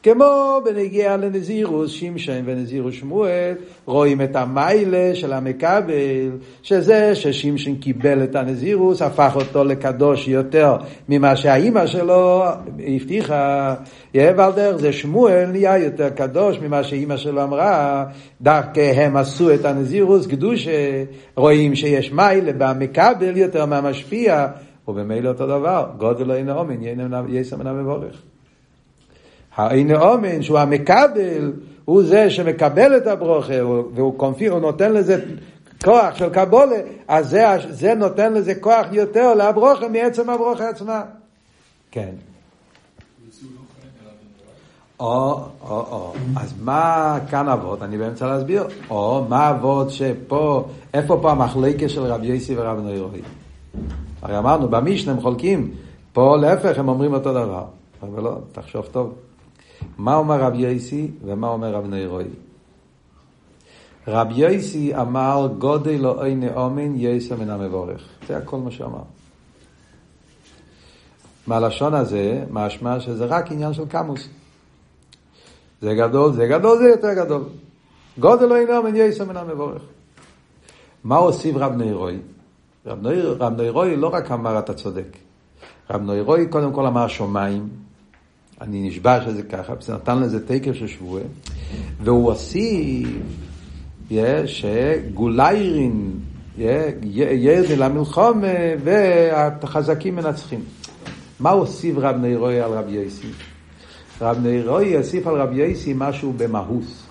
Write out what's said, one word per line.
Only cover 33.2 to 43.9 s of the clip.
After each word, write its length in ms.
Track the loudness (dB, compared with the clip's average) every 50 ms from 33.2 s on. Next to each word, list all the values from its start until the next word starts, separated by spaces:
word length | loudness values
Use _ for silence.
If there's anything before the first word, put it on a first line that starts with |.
| 0 2 2 2 0 0 -2 -2
הוא, 240 | 0 0 0 -2 -2 -4 -2
והוא 240 | 0 0 0 0 0
קונפיר-, 340 | -2 -2 -2 0 -2 0
הוא 80 | 0 0
נותן 320 | 0 -2 0 2 2 2
לזה 320 | 4 2 4 2 2 0 0 -8 -12 -14 -16 -20 -20 -20 _ _ -18 -2 4
כוח 300 | 6 6 6 6 4 0
של 140 | -2 -4 0
קבולה, 480 | 2 2 4 6 6 6 6 6 4 -2 -4 -8 -14 -18 -4 0
אז 200 | 2 2 2 2
זה, 140 | 4 4 6 6 4 2 -2 -6
זה 240 | -10 -2 0 0 2
נותן 380 | 2 0 0 2 2 0 2
לזה 220 | 2 0 0 -2 -4
כוח 320 | -2 2 4 4 4 2 0
יותר 420 | 0 0 0 2 2 2 4 6 6
לברוכה 540 | 4 4 4 2 4 4 4 4 4 0 -2
מעצם 420 | -2 0 0 0 0 -2 -2 -2
הברוכה 380 | -2 -2 0 -2 -2 -2 -4 -6
עצמה. 340 | -6 -8 -8 -6 -6 -6 -6 -10 -16 -20 _ _ _ _ _ _ _ _ _ _ _ _ _ _
כן. 200 | -10 -10 -10 -10 -12 -16 -20 -20 -20 _ _ _ _ _ _ _ _ _ _ _ _ _ _ _ _ _ -20 -20 _ _ -20 -20 -20 -20 -20 _ -20 -20 -20 -20